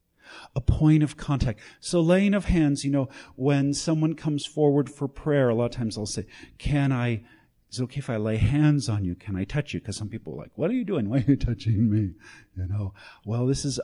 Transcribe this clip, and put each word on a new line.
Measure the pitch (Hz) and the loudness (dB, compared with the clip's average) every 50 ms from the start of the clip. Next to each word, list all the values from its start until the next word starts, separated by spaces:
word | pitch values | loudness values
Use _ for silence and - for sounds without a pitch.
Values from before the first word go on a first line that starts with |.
| _ _ _ _ _ - - - - - - | _ _ _ _ _ -20 -20 -20 -14 -8 -8
A | 135 | -4
point | - - - - 156 156 156 156 151 | 0 0 2 4 6 6 6 6 4
of | 147 - | 0 -4
contact. | - - - 143 127 127 127 104 - - - - _ | -6 -4 -2 0 0 0 -2 -4 -6 -12 -20 -20 _
So | - - - 175 | -8 -2 0 2
laying | 160 165 180 190 202 202 202 | 4 4 4 4 4 4 2
of | 202 - | 2 2
hands, | - 185 170 156 143 143 139 139 | 2 2 4 4 2 2 0 -2
you | 139 | 0
know, | 139 139 131 - - - - - - | 0 0 0 -2 -6 -14 -20 -16 -8
when | - 131 147 143 139 139 143 143 | -2 0 2 2 2 2 0 -2
someone | - - 170 160 156 156 156 160 | -2 -2 -2 0 2 0 0 -2
comes | 151 - 165 147 143 - | -2 -4 -4 -4 -4 -4
forward | - - 151 151 147 139 147 139 139 | -6 -2 2 2 4 4 2 0 -2
for | - - 143 | -4 -8 -8
prayer, | 135 - - - 160 143 143 131 120 | -8 -8 -6 -4 0 2 2 4 2
a | 113 | 2
lot | 117 120 | 2 0
of | 117 | -2
times | - 127 117 110 101 | -2 -4 -6 -4 -4
I'll | 107 104 | -6 -8
say, | 101 - - 92 - - - - - - | -6 -6 -8 -10 -10 -12 -20 -20 -20 -14
"Can | - - - 143 143 139 135 | -6 -4 -2 0 0 2 2
I, | 135 120 120 120 117 107 - - - _ _ _ _ _ _ _ | 0 0 0 -2 -2 -4 -6 -12 -20 _ _ _ _ _ _ _
is | - 120 | -8 -6
it | 127 | -6
okay | 120 - 139 | -6 -6 -8
if | - - | -6 -4
I | 120 | -4
lay | 107 107 110 110 110 | -2 -2 0 0 2
hands | 107 107 139 147 151 151 147 143 - - | 2 2 4 4 4 4 4 2 0 -2
on | 107 104 98 | -2 -2 -2
you? | 87 87 | -2 -4
Can | - - - 95 | -6 -8 -8 -6
I | 92 95 | -6 -4
touch | - - 147 143 - - | -4 -4 -6 -6 -4 -6
you?" | 85 | -8
'Cause | - - 98 | -8 -8 -10
some | - 104 101 | -8 -10 -10
people | 107 110 - 80 | -10 -12 -12 -12
are | 69 - | -14 -14
like, | - - - | -14 -12 -8
"What | - 139 185 | -4 -4 -2
are | 247 | -2
you | 254 226 | -2 -4
doing? | 180 196 143 104 98 | -2 -2 -2 -2 0
<laughs> | |
Why | 123 143 | 0 0
are | - 143 | 2 2
you | 139 | 2
touching | 131 - 113 117 - - 110 110 98 120 110 | 2 2 -2 -2 -2 0 0 2 2 4 4
me?" | 104 110 104 92 - - - - - - - _ - | 2 2 0 -2 -4 -10 -18 -20 -20 -20 -20 _ -10
You | 92 92 | -8 -6
know, | 90 101 104 101 95 - - - - - - - | -4 -4 -4 -6 -6 -8 -12 -20 -20 -20 -14 -8
well, | 101 113 120 123 | -4 -2 0 0
this | 127 139 135 - | 0 0 0 -2
is | 143 123 120 | -4 -4 -4